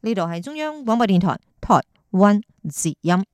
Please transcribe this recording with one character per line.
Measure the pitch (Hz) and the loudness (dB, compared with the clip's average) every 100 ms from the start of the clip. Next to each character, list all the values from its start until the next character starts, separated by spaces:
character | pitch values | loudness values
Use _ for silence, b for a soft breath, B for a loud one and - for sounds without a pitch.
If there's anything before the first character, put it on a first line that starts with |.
呢 | 220 | -4
度 | 196 | -4
係 | 170 170 | -4 -6
中 | 180 302 | -10 -8
央 | 302 302 | -8 -8
廣 | 247 226 | -2 0
播 | 233 | 4
電 | 185 | 2
台 | 185 131 _ _ | 2 -2 _ _
台 | - 175 - _ _ | 0 0 0 _ _
灣 | 185 202 208 220 _ - | 4 4 4 -2 _ -14
之 | - 165 - | -6 -8 -4
音。 | 160 180 190 | -2 -2 -2